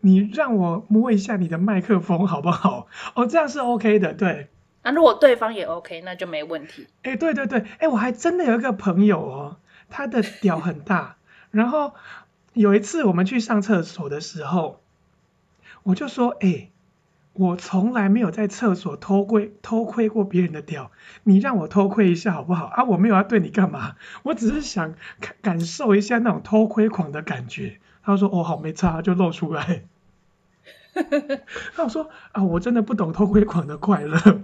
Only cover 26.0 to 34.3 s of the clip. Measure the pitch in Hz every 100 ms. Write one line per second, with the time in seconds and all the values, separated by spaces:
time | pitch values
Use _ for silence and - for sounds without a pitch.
26 | 208 240 240 - - 214 220 220 214 214
27 | 156 147 156 - 123 - 98 - _ _
28 | - 196 202 190 165 - 156 156 185 160
29 | 180 180 170 165 156 156 139 156 - _
30 | _ _ _ _ _ _ _ - _ -
31 | - 294 285 277 - - - - 302 320
32 | 311 - - - 190 170 202 240 214 226
33 | 170 160 202 208 208 175 139 147 - 185
34 | 147 160 202